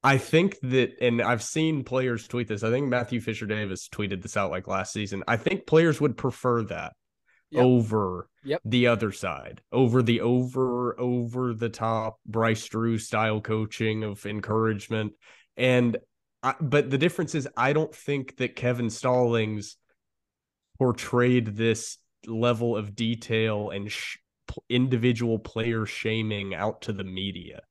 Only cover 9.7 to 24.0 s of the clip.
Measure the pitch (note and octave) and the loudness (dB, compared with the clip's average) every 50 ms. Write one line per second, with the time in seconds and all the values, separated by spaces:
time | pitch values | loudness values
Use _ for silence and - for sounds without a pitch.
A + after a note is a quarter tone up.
9.7 | - A#2+ C3+ C3 A#2 B2+ A#2+ A2+ A#2 A2+ F#2+ A#2 B2 B2+ B2+ B2+ B2+ C3 C3 B2 | 2 4 4 6 6 4 4 4 2 2 4 2 2 2 2 0 0 0 0 0
10.7 | A#2+ B2 B2 A#2+ - - B2 B2 B2 B2 A#2+ A#2 A#2 B2+ B2+ B2 A2+ G#2+ A#2 A2+ | 0 -2 -2 -4 -4 -2 -2 -2 0 0 -2 -4 -4 -4 -2 -2 -2 -2 -4 -6
11.7 | G#2+ - A2+ A2+ A2+ A2 G2 - - _ _ - A2 A2+ A2+ A2+ A2+ A2 - - | -4 -4 -2 -2 -2 -2 -2 -4 -8 _ _ -4 0 2 4 4 2 0 -2 -6
12.7 | - A2 A2+ A#2 A2+ A2 A2+ - - G#2+ A2 A2 G#2+ G#2+ G#2+ - A2 A2 A2 G#2+ | -4 -2 0 0 0 -2 -2 -2 0 2 2 2 0 0 -2 -2 -2 -2 -2 -4
13.7 | - - A2+ A2 G#2+ A2 A2 G#2+ G2+ - - G#2 G#2+ G#2+ G2+ - G#2+ A2 A2 A2 | -4 -2 -2 -2 0 -2 -4 -6 -8 -8 -8 -8 -6 -6 -4 -2 0 2 2 2
14.7 | G#2+ G2+ G2 - A2+ A2 A2 G#2+ - _ _ - - _ _ _ _ - B2 B2+ | 0 -2 -4 -4 -2 -2 -2 -4 -6 _ _ -20 -20 _ _ _ _ 2 4 4
15.7 | B2+ B2 A#2+ A#2+ A2 - _ _ _ _ _ _ _ _ - C3 C3+ - E3 C3 | 6 6 4 2 0 -2 _ _ _ _ _ _ _ _ -4 -4 -2 -2 -2 2
16.7 | C3+ D3 C#3+ C#3+ C3+ C3 D3+ E3+ E3+ - F3 - - D#3 B2+ - _ A#2 A#2+ C3+ | 2 2 2 2 0 2 2 2 0 0 -4 -2 -2 -4 -4 -4 _ 0 2 2
17.7 | D3 D#3 D#3+ D#3 D#3 - - - C#3+ C#3 C3+ - - - B2+ A#2 - - - B2 | 4 2 0 0 -6 -12 -6 -4 -4 -4 -4 -8 -6 -6 -6 -6 -4 -2 0 0
18.7 | - A#2+ A#2+ A2+ G#2+ - - B2+ B2+ B2+ B2 A#2 A#2 A2+ A2 G#2+ G#2+ G#2 G2+ - | 0 0 -2 -4 -4 -2 0 2 4 4 4 4 2 2 0 0 -2 -6 -8 -10
19.7 | - _ _ _ _ _ _ _ _ _ _ _ _ _ _ _ _ _ _ _ | -16 _ _ _ _ _ _ _ _ _ _ _ _ _ _ _ _ _ _ _
20.7 | _ - C3 B2+ A#2+ - - - - B2 B2 B2 B2 B2 A2+ A2 G2+ G#2+ A2+ A#2 | _ 0 2 2 2 0 -4 0 2 4 4 6 4 4 2 0 -4 0 2 2
21.7 | A2 A2 - - - _ _ _ _ _ - A2+ A2+ A2 A#2 A#2+ A#2+ A2 A#2+ A#2 | 2 0 -2 -12 -14 _ _ _ _ _ -12 -8 -2 0 2 2 2 2 0 0
22.7 | A2+ G#2 G#2 G2+ G2+ G#2+ A#2 A2+ A#2 A2+ - - A2+ A2 A2 A2 G#2+ G#2 G#2 - | 0 -2 -4 -6 -4 -2 -2 -2 -2 -4 -4 -2 0 0 0 0 0 -2 -4 -6
23.7 | F2 G2+ G2+ G#2+ - - | -6 -8 -8 -8 -8 -8